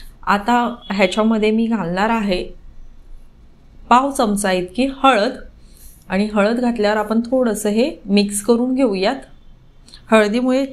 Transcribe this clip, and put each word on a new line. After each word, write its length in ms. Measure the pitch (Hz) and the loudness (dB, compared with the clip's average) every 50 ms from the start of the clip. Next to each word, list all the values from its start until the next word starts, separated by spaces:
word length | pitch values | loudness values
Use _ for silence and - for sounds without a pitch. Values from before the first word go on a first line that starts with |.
| - - - - - | -20 -20 -20 -6 -2
आता 520 | - 202 202 202 233 240 240 240 240 240 - - - | -2 0 0 2 0 0 2 0 -2 -4 -8 -10 -6
ह्याच्यामध्ये 640 | 196 202 196 185 - 220 214 226 226 214 214 220 | 0 0 0 0 2 0 0 2 2 2 2 2
मी 140 | 220 220 233 | 2 0 0
घालणार 440 | 226 233 202 170 165 180 190 208 226 | 0 -2 -2 -2 -4 -2 -2 0 0
आहे 340 | 233 226 202 196 180 - - - - - - - - - - - - - - - - - - - - - - - - - - - - - - - | 0 -2 0 -2 -2 -2 -4 -8 -14 -18 -20 -20 -20 -20 -20 -20 -20 -20 -20 -20 -20 -20 -20 -20 -20 -20 -20 -20 -20 -20 -20 -20 -20 -20 0 2
पाव 220 | 240 254 277 277 | 4 4 4 2
चमचा 400 | 269 - 240 208 202 202 208 190 | 0 0 0 0 0 0 0 0
इतकी 360 | 185 185 180 180 - 240 262 269 269 - 269 | 0 -2 -2 -4 -4 -2 -2 -2 -2 0 2
हळद 280 | 269 247 202 208 269 - - - - - - - - - - - - - - - - | 4 4 4 2 -2 -4 -8 -14 -20 -20 -20 -20 -20 -20 -20 -20 -20 -20 -20 -8 -4
आणि 200 | 185 196 208 214 214 | -2 -2 -2 0 0
हळद 260 | 208 196 220 233 247 | 2 2 2 2 0
घातल्यावर 380 | 247 240 233 208 208 208 214 | 0 -2 0 0 0 0 0
आपण 220 | 214 214 220 220 233 | 0 0 0 -2 -2
थोडंसं 500 | 233 233 262 262 247 226 202 208 - 208 | 0 0 0 0 2 0 0 -2 -2 0
हे 260 | 208 226 262 330 - - - | 0 0 0 0 -4 -8 -4
मिक्स 360 | 196 196 208 208 208 - - | 0 2 2 2 0 -4 -2
करून 320 | - 240 233 226 247 262 262 | 0 0 2 2 2 0 0
घेऊयात. 420 | 262 269 220 196 185 190 226 277 269 - - - - - - - - - - - - - - - - - - | 2 2 0 2 0 0 -2 -2 -4 -10 -18 -20 -20 -20 -20 -20 -20 -20 -20 -20 -20 -20 -20 -20 -20 -2 2
हळदीमुळे 540 | 226 220 208 208 220 247 247 254 254 269 277 269 | 4 4 4 2 0 0 0 0 0 0 0 -2